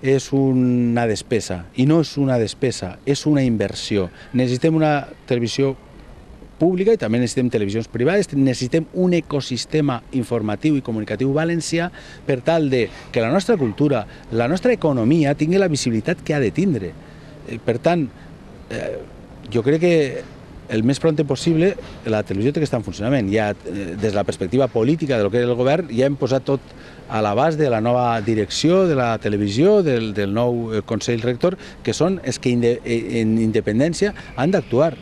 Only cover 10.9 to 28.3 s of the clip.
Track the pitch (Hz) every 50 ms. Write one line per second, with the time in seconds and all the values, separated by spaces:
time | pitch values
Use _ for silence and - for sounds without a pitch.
10.9 | 117 110 107 101 107 101 131 135 135 147 160 170 170 170 156 - - 165 170 180
11.9 | - - - - - - - - 143 127 120 - 165 170 156 139 131 127 113 95
12.9 | - - - - - 127 113 113 139 196 196 - 233 196 139 117 98 - 143 151
13.9 | 143 117 104 - - - - - 117 113 117 120 165 185 - 247 247 - - 160
14.9 | 139 127 110 113 151 170 151 139 147 151 151 156 180 196 202 185 151 131 - 123
15.9 | 117 110 107 - 175 - - - 160 147 135 104 85 - 180 202 160 113 95 85
16.9 | 76 - - - - - - - - - - - 120 117 - - 113 120 - 165
17.9 | 175 175 151 117 - - - - - - - - - - - - - - - -
18.9 | - - - - - - - - - - - - 107 120 107 131 147 160 165 175
19.9 | 170 165 147 135 117 - - - - - - - - - - - 123 110 110 120
20.9 | 139 - - 165 156 147 156 139 139 123 - 170 170 156 165 196 196 - - -
21.9 | - - - 113 110 107 104 - 98 98 107 131 - 180 156 139 - 123 101 98
22.9 | 87 - 101 117 139 135 107 95 98 110 110 104 104 101 - - 85 101 98 87
23.9 | 80 101 101 110 95 101 101 - 107 - 98 90 92 127 139 123 - 120 110 123
24.9 | 156 165 165 139 139 117 104 101 95 120 123 120 123 117 127 131 143 165 - 143
25.9 | 113 113 127 139 143 135 - 120 131 135 - - 139 135 - - - - - -
26.9 | - - - - - 110 107 104 101 107 139 165 160 151 156 139 120 110 110 117
27.9 | 123 123 123 120 117 117 104 110